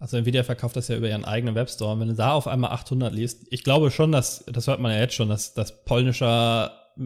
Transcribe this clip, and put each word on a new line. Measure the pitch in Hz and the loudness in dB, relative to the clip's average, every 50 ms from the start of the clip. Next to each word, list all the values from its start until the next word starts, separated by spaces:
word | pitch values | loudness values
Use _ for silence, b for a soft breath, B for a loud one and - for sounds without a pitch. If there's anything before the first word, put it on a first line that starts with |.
Also | 170 123 - | -10 -4 -2
Nvidia | 120 113 123 123 131 123 | 0 0 2 2 2 2
verkauft | - 127 - - 120 - | 0 -2 -4 -4 -4 -4
das | 127 120 - | -4 -4 -2
ja | 120 | -2
über | 110 117 110 | -2 -2 -2
ihren | 107 104 - | -2 -2 -4
eigenen | - 104 113 120 120 110 | -2 -2 -2 -2 0 0
Webstore. | 113 127 127 - - 107 107 107 | 0 -2 -2 -4 -6 -4 -2 -2
Und | 110 | -2
wenn | 113 113 | -2 -2
du | 113 | 0
da | 107 110 131 147 | 0 2 2 2
auf | 151 - - | 2 0 0
einmal | 127 127 123 - - | 0 0 0 0 -2
achthundert | 123 - - 135 127 131 117 - | -4 -6 -4 -2 -2 -2 -2 -2
liest, | 107 113 117 - - - - | -2 -4 -4 -6 -10 -14 -10
ich | - 123 - | -10 -4 0
glaube | 135 135 156 156 139 | 2 4 4 4 4
schon, | - - 160 156 | 4 4 4 4
dass, | 156 135 117 - - - - | 4 2 2 0 -4 -8 -10
das | - 117 120 113 | -8 -6 -4 -2
hört | - 135 - | 0 0 0
man | 123 117 | 0 0
ja | 110 107 | 2 2
jetzt | 117 127 - | 2 0 0
schon, | - 117 107 | 0 0 0
dass, | 107 107 - - - | 0 -2 -2 -6 -6
dass | - 107 - - _ - | -6 -6 -6 -8 _ -4
polnischer, | - 123 120 127 127 123 - 131 120 117 117 117 117 117 117 104 - - - - _ _ - 135 | 0 2 2 4 2 2 2 2 2 2 4 2 2 2 0 0 -2 -6 -12 -20 _ _ -12 -12